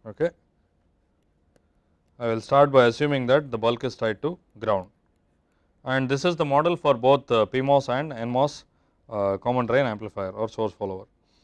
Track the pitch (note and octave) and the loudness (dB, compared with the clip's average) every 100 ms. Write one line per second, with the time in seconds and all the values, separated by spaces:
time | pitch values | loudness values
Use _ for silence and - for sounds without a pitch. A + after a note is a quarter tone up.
0 | A2+ G2+ E3 _ _ _ _ _ _ _ | -20 -4 -4 _ _ _ _ _ _ _
1 | _ _ _ _ _ _ _ _ _ _ | _ _ _ _ _ _ _ _ _ _
2 | _ _ A#2+ A2+ - C#3 C#3+ C3+ A#2+ A2+ | _ _ -4 -4 2 4 6 6 6 2
3 | D3 C#3 B2 C#3 C#3+ A#2 A2+ A#2+ B2+ - | -2 -2 2 0 0 -2 0 0 -6 -4
4 | A2+ G2 D3+ F3 _ G#2+ G#2+ G2 F#2 _ | -4 -4 -8 -8 _ -6 -2 -2 -4 _
5 | _ _ _ _ _ _ _ _ B2+ C3 | _ _ _ _ _ _ _ _ -4 -2
6 | C3 C#3 F3 E3 D3 C#3 E3 E3+ D3 B2 | -2 0 -2 -2 0 2 0 0 0 2
7 | B2+ C#3 - A#2 G#2 C3 C3+ C#3 C3+ B2 | 4 2 2 0 2 0 2 0 2 -4
8 | D#3 A#2+ A#2 B2 C#3+ - _ _ _ _ | -4 -8 -4 0 -2 -4 _ _ _ _
9 | _ G#2+ G2 G2 A#2+ B2+ A#2 B2+ C3 G#2 | _ -2 -2 -2 -2 -2 0 0 0 -6
10 | G#2+ - F#2+ G2+ A2 - A2 - G2 F#2+ | -10 -10 -10 -6 -8 -4 -6 -6 -10 -10
11 | G#2 _ _ _ | -16 _ _ _